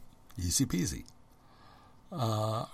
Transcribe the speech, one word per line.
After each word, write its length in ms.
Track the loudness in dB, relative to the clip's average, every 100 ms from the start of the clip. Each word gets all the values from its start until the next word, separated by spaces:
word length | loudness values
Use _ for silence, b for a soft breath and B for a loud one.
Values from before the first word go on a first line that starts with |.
| -18 -20 -12 -4
Easy 280 | 0 2 4
peasy. 380 | 2 0 -2 -8 -16 -20 -20 b b b b b b -10
Uh, 540 | -2 0 2 2 0 -2